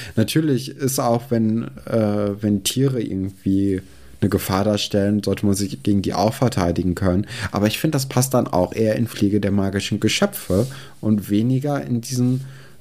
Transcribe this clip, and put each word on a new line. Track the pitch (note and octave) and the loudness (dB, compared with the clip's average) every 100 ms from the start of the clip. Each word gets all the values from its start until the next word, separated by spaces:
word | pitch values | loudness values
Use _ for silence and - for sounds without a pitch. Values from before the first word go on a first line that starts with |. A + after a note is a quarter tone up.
| - - | -4 0
Natürlich | G#2+ D#3 D#3 B2+ C3+ - | 2 2 2 0 -2 -4
ist | C3+ - | -2 0
auch, | A#2+ A#2 - | 2 0 0
wenn, | A#2 A2 A2+ C3+ - - | 0 2 0 -4 -10 -2
äh, | A#2 G#2 G#2 G#2 G2+ | 0 0 0 -2 0
wenn | G#2+ G2+ | 0 0
Tiere | G2 B2+ C3+ B2+ | 0 0 0 0
irgendwie | - F#2+ F#2+ G2 G2+ G2 G2 F#2+ - - - - | -2 -4 -4 -4 0 2 2 -2 -6 -18 -20 -2
eine | G2+ | 0
Gefahr | F#2+ - F#2+ | 2 2 0
darstellen, | G2+ G#2 - G2+ G2+ G#2 | 2 0 0 2 2 2
sollte | G2 G2 G#2 | 0 0 0
man | |
sich | G2 G2 - | 0 -2 -4
gegen | - G2+ | 0 0
die | F#2 | 0
auch | - G#2 | 2 2
verteidigen | - A#2+ G2+ F2 F2 F2+ F2 | 2 0 2 0 0 0 0
können. | F#2+ F2+ - - F#2+ | 2 0 -2 -6 -4
Aber | G#2 G#2 | 0 0
ich | - | 2
finde, | D#3+ D3 | 0 0
das | C3+ | 0
passt | B2 B2+ | 0 2
dann | B2+ A2+ | 2 2
auch | F2+ F2+ | 2 0
eher | - A2 G#2+ | 2 0 0
in | A2 | -2
Pflege | - G2+ G#2 | 0 2 2
der | G2 | 0
magischen | G2+ G2 G2 - G#2 | 0 0 -2 -2 0
Geschöpfe | A2 - G2+ - - F#2 C3+ - - - | 0 2 -2 -2 0 0 0 -4 -16 -4
und | G#2+ G#2+ F#2+ | 0 0 2
weniger | G#2 A#2+ C3 C#3+ C#3+ | 0 2 0 0 -4
in | C#3+ A#2+ | -2 -4
diesen, | A#2 B2+ B2 C3 - - - - | -2 0 0 0 -6 -16 -20 -20